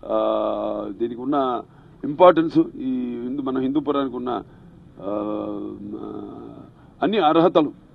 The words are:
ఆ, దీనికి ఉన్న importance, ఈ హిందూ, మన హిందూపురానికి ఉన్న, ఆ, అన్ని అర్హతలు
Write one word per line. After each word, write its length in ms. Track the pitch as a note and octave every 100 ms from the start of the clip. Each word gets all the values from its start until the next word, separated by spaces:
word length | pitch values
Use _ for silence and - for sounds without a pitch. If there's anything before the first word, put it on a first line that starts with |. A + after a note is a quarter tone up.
| -
ఆ, 120 | A2 A2 A2 G#2+ G#2+ G#2+ G#2 G#2+ G2
దీనికి 220 | A#2 A#2
ఉన్న 400 | B2+ D3 C3 B2 - - - -
importance, 540 | D3 D3 F3+ E3 D#3+ D#3 D#3+ -
ఈ 140 | B2+ B2+ B2 A#2
హిందూ, 200 | B2 C#3
మన 160 | C3 C3
హిందూపురానికి 560 | C3 C#3+ C#3+ C#3+ C#3 B2
ఉన్న, 280 | B2 A#2 - - - - - -
ఆ, 100 | F#2+ G#2 G#2 G#2 G#2 G#2 G#2 G2+ G2+ G#2+ A2 G#2+ G#2 A#2 A#2 - - - - -
అన్ని 140 | F#3+ G#3+
అర్హతలు 540 | D#3 E3 E3+ F3 D3 - -